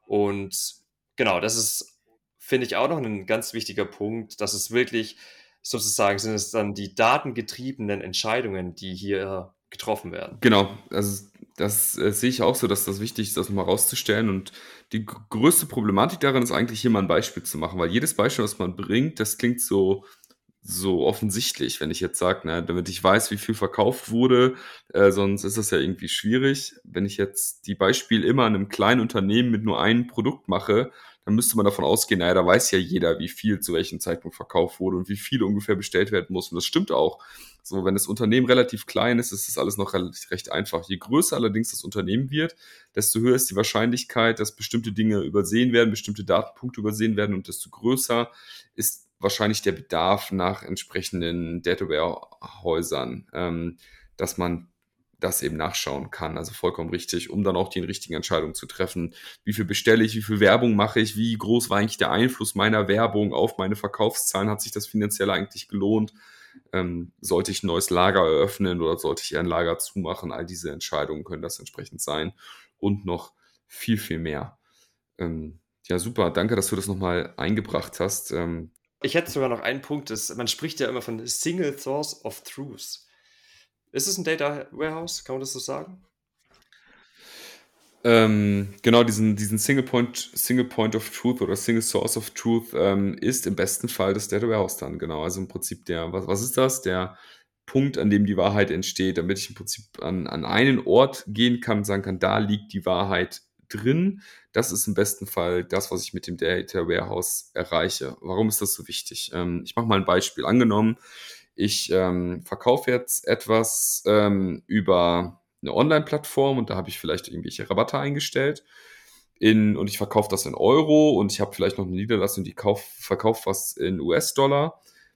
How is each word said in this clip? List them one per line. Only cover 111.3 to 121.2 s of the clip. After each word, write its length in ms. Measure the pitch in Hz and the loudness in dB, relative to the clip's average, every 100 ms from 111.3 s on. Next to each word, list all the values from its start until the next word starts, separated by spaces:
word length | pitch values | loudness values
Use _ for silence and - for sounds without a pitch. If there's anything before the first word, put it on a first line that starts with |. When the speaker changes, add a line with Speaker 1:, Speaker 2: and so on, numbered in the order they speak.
| - _ - | -20 _ -4
Speaker 2:
ich, 340 | 104 - - | -2 -2 0
ähm, 520 | 92 92 90 87 87 | 2 2 0 -2 -6
verkaufe 480 | - - 123 127 - | -8 -2 2 2 2
jetzt 360 | 123 - - - | 0 -2 -4 0
etwas, 760 | 113 - 110 113 - - - - | 0 2 2 2 0 -2 0 4
ähm, 560 | 107 104 98 95 82 - | 4 6 4 0 -4 -2
über 720 | 107 90 90 87 87 90 - _ _ | 0 4 4 6 2 0 -8 _ _
eine 120 | 69 | -4
Online-Plattform 840 | - 143 156 151 147 - - 139 131 | 2 4 2 2 -4 -2 0 2 2
und 120 | 107 | -2
da 40 | 95 | -4
habe 140 | 92 | -6
ich 100 | - | -8
vielleicht 300 | 82 87 - | -4 -4 -6
irgendwelche 400 | 80 - - - | -10 -8 -10 -2
Rabatte 280 | - 113 139 | 0 0 -2
eingestellt 680 | 139 143 143 - 139 147 - - - - - - _ _ | -2 -4 -2 0 0 -2 -10 -20 -20 -20 -20 -20 _ _
in, 380 | 110 110 107 69 | 6 6 6 2
und 100 | 101 | -2
ich 100 | - | -4
verkaufe 300 | 104 107 104 | 0 2 2
das 160 | 98 - | 0 -2
in 100 | - | 2
Euro 560 | 107 143 151 151 151 | 4 6 6 6 6
und 200 | 107 | 6